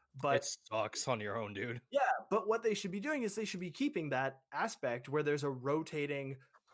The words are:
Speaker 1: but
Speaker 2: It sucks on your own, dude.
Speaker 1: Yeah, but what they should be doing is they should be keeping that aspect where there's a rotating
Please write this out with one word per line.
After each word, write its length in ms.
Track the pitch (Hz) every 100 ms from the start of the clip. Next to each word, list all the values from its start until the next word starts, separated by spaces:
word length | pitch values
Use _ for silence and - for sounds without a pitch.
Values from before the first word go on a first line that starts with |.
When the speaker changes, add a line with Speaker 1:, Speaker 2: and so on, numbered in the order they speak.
| _ 131
Speaker 1:
but 160 | 143 139
Speaker 2:
It 80 | - - -
sucks 380 | 110 107 - -
on 120 | 117
your 160 | 104 110
own, 180 | 104
dude. 260 | 113 120 120 -
Speaker 1:
Yeah, 100 | 277 247 120 -
but 180 | 208 208
what 140 | 226
they 120 | 226
should 160 | 202 196
be 80 | 190
doing 220 | 262 302
is 120 | 226
they 100 | 208
should 160 | 220 185
be 100 | 180
keeping 400 | - 285 233 156
that 300 | 131 135 131 -
aspect 560 | 143 214 - 131 120 127
where 140 | 147
there's 220 | 147 147
a 60 | 143
rotating 840 | 131 127 156 156 156 143 143 135 131 - - _